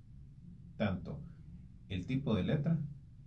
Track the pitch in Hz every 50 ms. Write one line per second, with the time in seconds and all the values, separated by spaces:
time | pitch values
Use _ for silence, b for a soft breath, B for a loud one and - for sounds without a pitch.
0 | - - - - - - - - - - - - - - - - 110 95 90 82
1 | - - 71 - B B B B B B B B B - - - - - 95 92
2 | - - 131 135 - - 107 92 87 98 143 160 - 165 165 - - - - -
3 | - - - - -